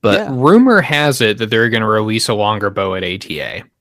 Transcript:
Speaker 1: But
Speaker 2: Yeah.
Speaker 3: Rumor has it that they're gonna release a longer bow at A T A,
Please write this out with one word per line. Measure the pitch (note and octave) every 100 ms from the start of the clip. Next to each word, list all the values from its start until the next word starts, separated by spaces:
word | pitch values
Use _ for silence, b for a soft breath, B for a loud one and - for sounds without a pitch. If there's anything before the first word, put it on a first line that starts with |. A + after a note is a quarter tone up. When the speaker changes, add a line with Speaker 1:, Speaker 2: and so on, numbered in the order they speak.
Speaker 1:
But | A2 C#3+
Speaker 2:
Yeah. | G3+
Speaker 3:
Rumor | B2+ C#3 G#3+ C4 G#3+
has | C#3 D3 D3 C3+
it | A2 G#2+
that | A2
they're | A2+ A#2
gonna | A2+ A2
release | G#2+ G#2+ A2 -
a |
longer | G#2 G#2 G#2+ G2+
bow | G2+ F#2+ F#2
at |
A | F2+ F#2+
T | - D2+
A, | B1+ - - _